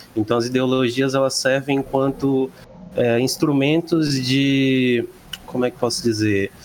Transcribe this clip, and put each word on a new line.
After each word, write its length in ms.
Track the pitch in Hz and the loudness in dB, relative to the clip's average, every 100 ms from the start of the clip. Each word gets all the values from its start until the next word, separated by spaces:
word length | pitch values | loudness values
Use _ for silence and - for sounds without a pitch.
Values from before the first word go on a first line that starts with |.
| - | -8
Então, 240 | 113 107 120 | -6 -2 0
as 80 | 117 | 0
ideologias, 680 | 127 127 131 127 123 135 135 | 0 0 0 0 0 0 0
elas 200 | 135 - | 0 0
servem 420 | 131 135 135 139 | 0 -2 0 -2
enquanto, 760 | 135 135 139 135 139 131 131 - - - - - | 0 0 0 0 0 0 -2 -8 -20 -20 -8 -2
é, 200 | 120 117 | 2 2
instrumentos 920 | 131 - 156 139 139 160 165 165 151 | 0 0 0 2 2 2 0 0 0
de, 960 | 135 127 135 139 135 135 131 127 120 120 - - - - | -2 0 2 2 2 2 2 2 0 -2 -12 -18 -16 -8
como 180 | 131 123 | -2 -2
é 60 | |
que 60 | - | -2
posso 260 | 120 - | -2 -2
dizer, 480 | 120 107 107 98 98 - | -2 0 0 0 0 -6